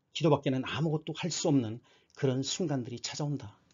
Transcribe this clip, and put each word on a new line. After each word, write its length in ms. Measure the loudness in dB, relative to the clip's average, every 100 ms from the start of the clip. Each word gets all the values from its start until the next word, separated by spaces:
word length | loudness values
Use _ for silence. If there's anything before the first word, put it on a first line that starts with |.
| _
기도밖에는 480 | 0 4 4 4 0
아무것도 500 | -2 -2 0 0 -4 -6
할 140 | -4
수 180 | -2 2
없는 320 | 4 2 -4 _ _ _ -2
그런 260 | 0 0
순간들이 580 | 0 -2 -2 -2 -4 -8
찾아온다. 580 | -8 -4 -4 -4 -6 -16 _